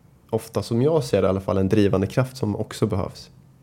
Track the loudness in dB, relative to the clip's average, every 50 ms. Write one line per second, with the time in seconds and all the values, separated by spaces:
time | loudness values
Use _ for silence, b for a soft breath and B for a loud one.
0 | _ _ _ _ _ _ -4 -4 -4 -4 -6 -6 -4 -2 0 0 2 2 2 0
1 | 0 0 2 2 2 2 2 0 0 -2 0 0 2 2 4 4 4 4 4 2
2 | 0 0 0 0 -2 -2 -4 -4 -4 -4 -4 -4 -6 -8 -4 -2 -2 -2 0 -2
3 | -4 -6 -8 -12 -18 -20 -20 -20 -20 -20 _ _